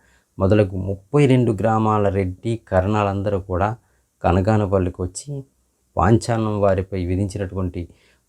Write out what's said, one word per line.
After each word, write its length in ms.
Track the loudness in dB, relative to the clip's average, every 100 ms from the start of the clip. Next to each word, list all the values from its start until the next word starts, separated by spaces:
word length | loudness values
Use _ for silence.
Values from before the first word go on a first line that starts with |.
| _ _ _ -2
మొదలగు 380 | 2 4 2 -2
ముప్పై 480 | -6 -8 -2 2 4
రెండు 260 | 4 2
గ్రామాల 580 | 0 0 2 2 2 2
రెడ్డి 500 | 0 -2 -4 -6 -6 0
కరణాలందరూ 720 | 0 2 0 0 -2 -2 -4
కూడా 380 | -4 -2 -2 -4 _ _ _ _
కనగానపల్లికి 800 | 2 2 2 0 2 0 -2 -4
వచ్చి 420 | -8 -10 -12 -12 -12 _ _ _ _ -2
పాంచాలం 640 | 2 2 2 -4 -2 0
వారిపై 440 | 2 0 -2 -6 -4
విధించినటువంటి 840 | -2 -2 -4 -8 -6 -6 -6 -12 -16 _ _